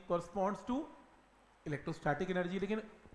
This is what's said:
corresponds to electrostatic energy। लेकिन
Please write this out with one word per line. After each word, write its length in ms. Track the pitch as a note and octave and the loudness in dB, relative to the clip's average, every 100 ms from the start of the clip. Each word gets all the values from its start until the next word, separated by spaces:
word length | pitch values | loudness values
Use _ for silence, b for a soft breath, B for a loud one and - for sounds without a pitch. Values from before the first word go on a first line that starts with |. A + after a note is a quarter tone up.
| - | 2
corresponds 560 | F3 E3 G3+ F#3+ G3+ - | 0 2 0 2 0 -2
to 140 | B3+ D#4 - - - - - - - - | -2 -2 -10 -20 -20 -20 -20 -20 -12 -4
electrostatic 720 | C#3 - D#3+ - C#3+ F#3 F3+ | -4 -4 -2 2 2 2 2
energy। 260 | F3 F#3+ | 2 0
लेकिन 180 | G3 G#3+ - - - | 0 0 -2 -14 -20